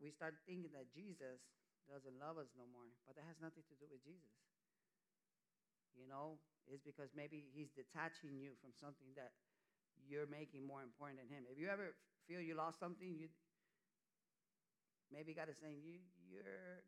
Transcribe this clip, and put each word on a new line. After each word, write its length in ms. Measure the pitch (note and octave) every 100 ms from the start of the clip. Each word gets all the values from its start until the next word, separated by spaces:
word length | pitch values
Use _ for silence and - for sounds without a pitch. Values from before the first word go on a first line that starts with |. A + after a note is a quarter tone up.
we 100 | C#3+
start 300 | D3 D#3+ D#3+ -
thinking 260 | F3+ E3
that 160 | C#3+ B2
Jesus 560 | C3+ G3+ E3+ C3 B2+ - - _ _ C#3
doesn't 320 | C#3 C3+ B2+
love 200 | D3 E3
us 160 | C3 B2+
no 80 |
more. 240 | B2 B2 A#2+ A#2+
But 120 | C3+ C3+
that 80 |
has 120 | D#3+ D#3
nothing 260 | D#3+ D#3+
to 100 | D3 C#3
do 100 | D3+
with 120 | C3+
Jesus. 320 | C3+ F3+ C3 A3 _ _ _ _ _ _ _ _ _ _ _ _ _ _ _
You 140 | B2+ C3
know, 340 | C3+ D#3 D3+ - _ B2
it's 140 | C#3
because 320 | D3 C#3+ C#3
maybe 320 | C#3+ D3 D3+ C#3+
he's 160 | C#3 D3
detaching 720 | C#3 B2+ D#3+ D#3+ - D3+ C3+
you 160 | C#3 A#2+
from 160 | C3
something 400 | - D3 C#3 C3
that 220 | C3+ B2 - _ _ _ _ _ - C3+
you're 180 | C#3+ D3
making 380 | D3 D3+ C#3+
more 180 | C#3 C#3
important 380 | B2+ A#2+ C#3+ C3+
than 80 | A#2+
him. 160 | C#3 B2
If 80 | C3+
you 100 | F3+
ever 260 | G3+ F#3 - - _
feel 160 | - F3
you 140 | E3
lost 240 | D#3 D#3+ D#3+
something, 340 | F3 E3+ F#3
you 160 | D#3+ D#3+ D#3+ - _ _ _ _ _ _ _ _ _ _ _ _ _ _ _ _
maybe 240 | D3 D#3
God 160 | D#3+ D#3+
is 80 | C#3
saying, 240 | D#3 D3
"You, 160 | D#3 F3 F3+ F3+
you're 640 | F3+ F#3+ F#3+ F#3+ F3+ F3+